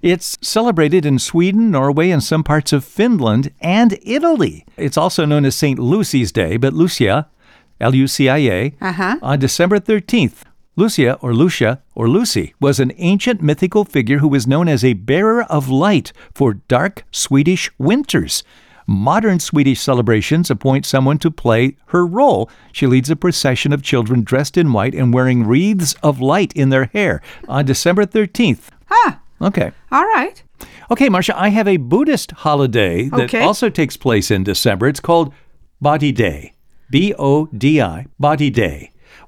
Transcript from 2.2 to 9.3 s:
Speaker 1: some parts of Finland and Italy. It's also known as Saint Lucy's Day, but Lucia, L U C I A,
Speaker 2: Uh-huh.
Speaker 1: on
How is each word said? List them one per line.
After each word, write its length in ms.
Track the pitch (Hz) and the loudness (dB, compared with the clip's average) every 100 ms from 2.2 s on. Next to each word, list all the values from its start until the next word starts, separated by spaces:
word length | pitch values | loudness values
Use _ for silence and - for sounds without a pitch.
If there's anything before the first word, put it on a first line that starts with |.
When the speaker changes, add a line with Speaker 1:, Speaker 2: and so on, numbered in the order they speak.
Speaker 1:
some 200 | - 156 | 0 -2
parts 300 | 147 151 - | 0 0 0
of 100 | 143 | -2
Finland 680 | - - 240 208 117 113 143 - | -2 -2 0 2 2 0 -2 -6
and 360 | 160 220 233 190 | -2 2 2 0
Italy. 640 | - 269 339 302 131 76 - - | -6 -2 0 0 0 -4 -20 -8
It's 220 | 143 156 | -4 -2
also 260 | 175 - 151 | -2 0 0
known 200 | 147 139 | 2 0
as 100 | - | 0
Saint 240 | 143 131 | -2 -2
Lucy's 520 | 123 202 190 135 107 | 0 0 0 0 0
Day, 240 | 110 82 113 | -2 -2 0
but 160 | 135 | -2
Lucia, 540 | 156 175 - 107 127 151 _ _ _ _ - | 0 0 0 0 0 -4 _ _ _ _ -4
L 160 | 117 131 | 0 2
U 120 | 135 | 0
C 200 | - 131 | 2 2
I 100 | 143 | 2
A, 340 | 131 90 135 - | 0 0 -4 -6
Speaker 2:
Uh-huh. 360 | 190 170 190 240 | -8 -4 -4 -4
Speaker 1:
on 180 | 123 | -2